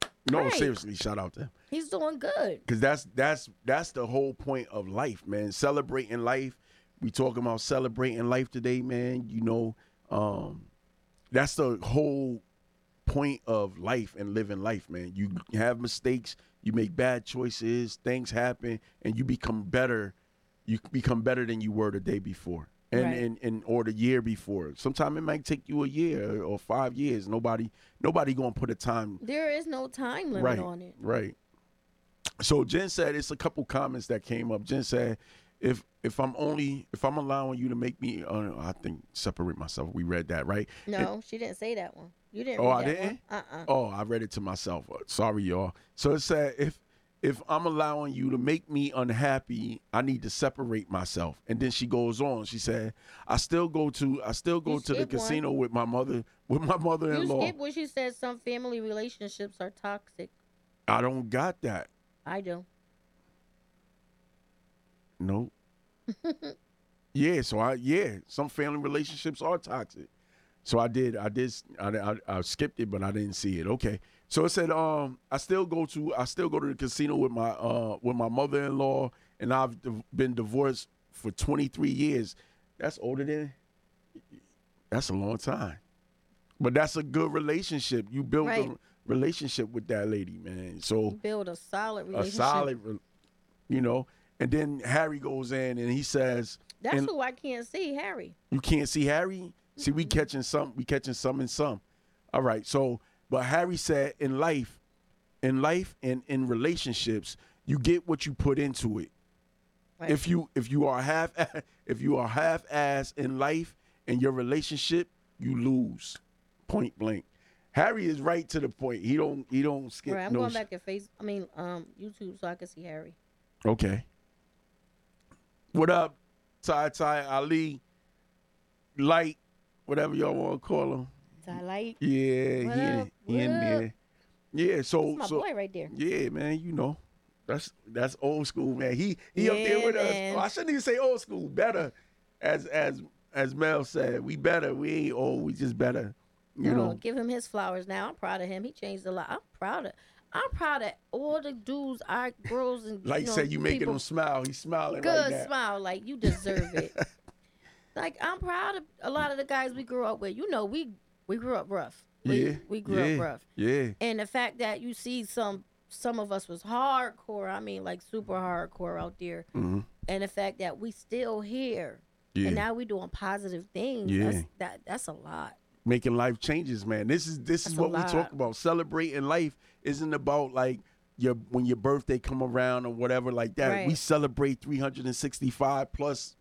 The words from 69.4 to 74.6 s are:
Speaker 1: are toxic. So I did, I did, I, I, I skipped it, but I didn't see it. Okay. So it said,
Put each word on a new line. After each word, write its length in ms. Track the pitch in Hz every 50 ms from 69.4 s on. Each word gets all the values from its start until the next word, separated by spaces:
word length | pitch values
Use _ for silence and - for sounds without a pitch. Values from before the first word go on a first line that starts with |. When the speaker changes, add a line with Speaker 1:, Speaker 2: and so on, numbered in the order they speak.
Speaker 1:
are 160 | - 156 180
toxic. 520 | 175 - - - 127 107 - - - 71 - _ _ _ _ _ _ _ _ _ _ _
So 160 | - - 117
I 80 | 117 120
did, 280 | 113 127 127 120 113
I 120 | 107 101 107
did, 260 | 104 123 127 127 - - - - - 85
I, 120 | 95 101
I, 260 | 107 107 98 104 107 104 -
I 140 | - 95 92
skipped 400 | 90 - - - - - - -
it, 100 | 117 104
but 140 | 101 95 98
I 80 | 98 98
didn't 220 | 107 104 101 92
see 260 | - - 101 95 85
it. 80 | 80 95
Okay. 320 | 117 127 - 110 107 98 - - _ _ _
So 200 | _ - 156 160
it 20 | 170
said, 240 | - 190